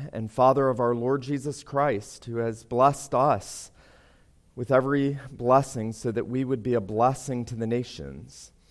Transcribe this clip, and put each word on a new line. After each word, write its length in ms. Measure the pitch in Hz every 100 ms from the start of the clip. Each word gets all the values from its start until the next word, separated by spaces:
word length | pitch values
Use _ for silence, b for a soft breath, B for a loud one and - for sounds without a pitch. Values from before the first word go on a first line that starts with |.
| 143
and 180 | - 110
Father 380 | - 127 135 135
of 100 | 123
our 140 | 120
Lord 260 | 120 123 139
Jesus 420 | 123 143 131 -
Christ, 600 | - 139 147 104 101 -
who 140 | - 117
has 260 | 117 110
blessed 500 | - 120 135 143 -
us 560 | 123 143 107 - - - _ b b b b b b _ -
with 140 | 117
every 480 | 131 131 143 139 143 127
blessing 600 | - 120 131 139 - 110
so 180 | 110 123
that 140 | 110 -
we 180 | 127
would 180 | 131 131
be 100 | 113
a 80 | 120
blessing 640 | 98 107 120 135 - 123
to 100 | 117
the 120 | 113 113
nations. 840 | 120 120 - 69 67 - - - _ b